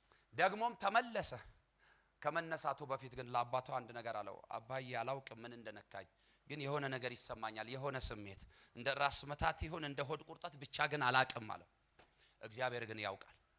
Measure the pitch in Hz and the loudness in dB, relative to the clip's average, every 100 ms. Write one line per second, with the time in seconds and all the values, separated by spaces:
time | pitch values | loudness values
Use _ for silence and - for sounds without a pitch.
0 | _ - _ 120 185 208 240 220 202 226 | _ -20 _ 4 4 6 0 2 6 6
1 | 247 220 - 120 - - _ _ - - | 6 0 -2 -2 -10 -20 _ _ -20 -20
2 | _ - 151 160 165 160 151 131 139 135 | _ -2 0 0 0 -2 0 -2 -2 -4
3 | 131 127 120 123 120 131 135 131 113 120 | -4 -8 0 2 2 0 0 -4 -4 -6
4 | 117 110 101 - - 117 117 131 127 120 | -4 -4 -4 -8 -8 -8 -4 -4 -2 -2
5 | 117 135 - 113 117 120 110 104 - 98 | 0 -2 -6 -12 -12 -10 -12 -12 -12 -12
6 | 95 _ - - - 147 139 147 139 131 | -12 _ -20 -18 -8 -4 0 0 0 0
7 | 123 120 - 117 110 110 110 131 139 131 | -2 -4 -6 -6 -6 -4 -4 -2 -2 0
8 | - 104 101 95 - - - 117 139 135 | 0 -2 -8 -12 -16 -20 -18 -4 0 4
9 | 143 - 139 147 160 - 160 170 147 139 | 4 4 0 2 2 2 -4 -4 -4 -2
10 | 131 151 - 160 175 147 139 - 147 147 | -2 -2 -6 -10 -10 -8 -2 2 2 4
11 | 127 131 131 120 110 87 87 _ _ _ | 6 8 8 2 -4 -8 -12 _ _ _
12 | - _ - - 110 110 127 120 110 110 | -20 _ -20 -14 -8 0 0 0 -4 -4
13 | 101 98 - - _ | -4 -4 -10 -20 _